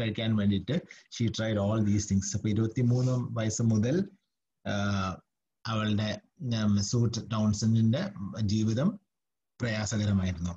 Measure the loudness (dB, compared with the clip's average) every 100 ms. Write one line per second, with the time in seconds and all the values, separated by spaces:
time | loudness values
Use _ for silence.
0 | -4 -2 0 2 2 0 0 -4 -4 -18
1 | _ -2 -2 0 -2 0 0 0 2 0
2 | 2 0 0 -4 -2 0 0 0 2 2
3 | 2 0 -2 -4 -4 0 2 2 2 0
4 | -2 -10 _ _ _ _ -6 -4 -2 -2
5 | -2 -6 _ _ _ _ -6 -2 0 0
6 | -2 -6 -12 _ -4 0 2 2 2 2
7 | 0 -2 -4 0 2 2 2 4 4 2
8 | -2 -8 -10 -4 0 2 2 2 0 -2
9 | _ _ _ _ _ -6 -4 -2 -2 0
10 | 2 2 0 -4 -8